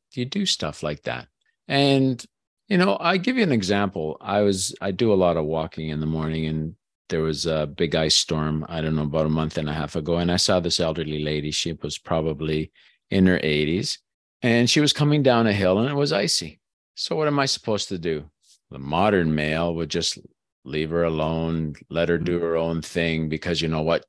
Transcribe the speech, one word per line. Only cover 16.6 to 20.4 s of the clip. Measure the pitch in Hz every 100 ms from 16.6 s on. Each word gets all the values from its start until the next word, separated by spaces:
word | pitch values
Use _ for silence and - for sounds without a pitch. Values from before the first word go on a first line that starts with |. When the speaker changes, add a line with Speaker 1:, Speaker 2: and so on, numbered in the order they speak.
| _ _ _ -
Speaker 1:
So | - 165
what | 151
am | 143
I | 135
supposed | - - 104 -
to | 92
do? | 82 78 76 _ _ _ _
The | 69
modern | 67 80 104 98 80 76
male | 76 78 85 85
would | 80
just | 90 82 - - _